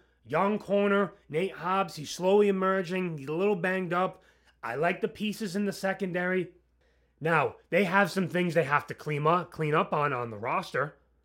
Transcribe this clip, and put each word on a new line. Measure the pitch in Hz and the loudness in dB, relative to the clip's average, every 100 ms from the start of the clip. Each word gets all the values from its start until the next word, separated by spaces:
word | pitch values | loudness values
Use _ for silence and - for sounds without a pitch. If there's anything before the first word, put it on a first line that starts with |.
| _ _ | _ _
young | 110 151 196 208 | -4 0 2 0
corner, | - 202 202 202 196 - - | 0 0 2 2 0 -4 -6
Nate | 151 190 | -4 -2
Hobbs, | - 170 190 185 156 | -4 -2 0 -2 -6
he's | 139 | -10
slowly | - 185 208 208 | -2 4 6 6
emerging, | 190 190 190 170 185 185 156 | 4 2 0 -2 -2 -4 -6
he's | 135 | -6
a | |
little | 160 202 196 | -2 0 0
banged | 180 190 180 | 0 -2 -2
up. | 175 185 - _ _ _ _ | 0 -2 -4 _ _ _ _
I | 117 123 | -8 -2
like | 170 185 | 0 0
the | 214 | -4
pieces | - 208 190 214 190 | -4 -6 -4 -6 -2
in | 202 | -4
the | |
secondary. | - 190 190 190 175 180 185 170 - _ _ _ _ _ _ | -2 -4 -4 -4 -2 0 -2 -2 -10 _ _ _ _ _ _
Now, | 151 160 123 - _ | 2 2 2 -2 _
they | 170 190 | 2 4
have | 196 196 | 4 4
some | 190 170 | 2 0
things | 170 180 | 0 2
they | 160 | 2
have | 139 147 - | 2 2 0
to | |
clean | - - 147 151 | -8 -6 0 2
up, | 175 170 | 2 0
clean | - 156 | -4 0
up | 156 196 | 0 0
on, | 165 143 | 0 0
on | 127 120 | 0 -4
the | 107 | -6
roster, | 120 170 170 131 147 - _ _ | -4 -4 -4 -4 -4 -8 _ _